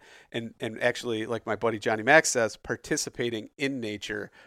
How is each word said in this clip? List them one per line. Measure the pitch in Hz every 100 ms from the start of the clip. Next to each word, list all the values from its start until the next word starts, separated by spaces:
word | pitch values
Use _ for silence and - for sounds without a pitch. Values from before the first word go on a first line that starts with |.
| - - -
And, | 120 113 -
and | 120 110
actually, | 123 120 120 110 110
like | 113 -
my |
buddy | 107 117 104
Johnny | 117 110
Mac | 110 156 -
says, | 127 110 -
participating | - 113 - 151 - - 120 113 110 -
in | 139 135
nature | 110 104 - 104 101 -